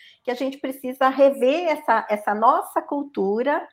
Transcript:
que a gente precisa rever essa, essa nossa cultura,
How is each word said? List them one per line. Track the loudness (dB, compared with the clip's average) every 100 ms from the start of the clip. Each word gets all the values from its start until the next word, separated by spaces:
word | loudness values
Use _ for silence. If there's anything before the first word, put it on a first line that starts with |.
| -20 _
que | -8
a | -6
gente | -6 -6
precisa | -10 -8 -10 0 0
rever | 4 4 4 0 0 -2
essa, | -2 0 0 0
essa | -4 -2 2
nossa | 4 2 0 -6
cultura, | -4 -6 -6 -4 -2 0 0 -2 -4